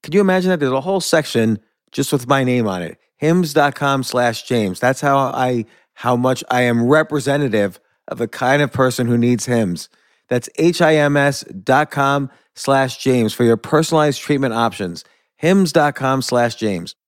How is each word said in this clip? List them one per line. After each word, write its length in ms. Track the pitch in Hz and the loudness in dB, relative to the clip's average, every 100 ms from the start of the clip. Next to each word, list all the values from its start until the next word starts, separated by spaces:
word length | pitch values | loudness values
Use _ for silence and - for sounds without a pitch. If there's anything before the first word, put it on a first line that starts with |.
Could 100 | - | 0
you 80 | 175 | 2
imagine 300 | 190 185 185 | 2 2 2
that? 80 | 175 | 0
There's 120 | 139 | 0
a 100 | 131 | -2
whole 200 | 170 196 | -2 -4
section 580 | - 160 147 117 113 107 _ _ _ | 0 0 0 0 0 -2 _ _ _
just 220 | - 139 | -6 -2
with 140 | 143 123 | -2 0
my 160 | 135 | 0
name 240 | 127 123 110 | 2 0 0
on 140 | 92 | -4
it. 160 | 82 - _ _ | -8 -12 _ _
hims 360 | 151 175 165 | 0 2 2
dot 220 | 147 143 - | 2 0 0
com 280 | 143 139 | -2 -2
slash 400 | 127 127 120 113 | -2 -2 -2 -2
James. 360 | - 120 101 90 | -4 -2 -2 -2
That's 220 | 123 135 | -2 0
how 160 | 147 139 | 0 0
I, 480 | 131 127 127 123 107 _ _ | 0 -2 -2 -2 -4 _ _
how 220 | - 123 120 | -6 -2 0
much 280 | 127 127 - | 0 -2 -2
I 120 | 127 | 0
am 260 | 123 117 120 | 2 2 4
representative 920 | 151 151 151 135 143 139 107 101 92 _ _ - | 2 2 -2 0 0 0 0 -2 -4 _ _ -14
of 120 | - | -8
the 80 | 117 | -6
kind 340 | - 127 143 | -2 0 2
of 100 | 143 | 0
person 360 | - 131 123 120 | 0 0 0 0
who 100 | 120 | 2
needs 280 | 120 120 - | 2 0 0
Hims. 440 | 120 101 87 - _ _ _ _ | 0 0 -4 -10 _ _ _ _
That's 200 | 123 - - | -6 -4 0
H 240 | 165 170 | 0 2
I 140 | 165 156 | 2 4
M 220 | 147 143 | 2 2
S 260 | 139 135 | 2 0
dot 480 | - 95 98 135 151 | -10 -10 0 2 2
com 380 | - 139 143 135 _ _ - | -2 0 0 -4 _ _ -8
slash 420 | - 135 131 - | 0 2 0 -2
James 360 | 135 127 110 | 0 0 0
for 100 | - | 0
your 140 | 120 113 | 2 2
personalized 640 | - 156 160 160 151 135 | 0 0 2 0 0 -2
treatment 320 | - 143 135 | -2 -2 0
options. 500 | 113 117 - 92 85 - _ _ _ | -2 -2 -4 -10 -10 -18 _ _ _
hims 380 | 156 196 180 | 2 2 4
dot 220 | 165 147 - | 2 0 0
com 260 | 135 135 | -2 -2
slash 340 | - 123 120 - | 0 0 0 -2
James. 400 | 110 90 87 - | -4 -4 -8 -18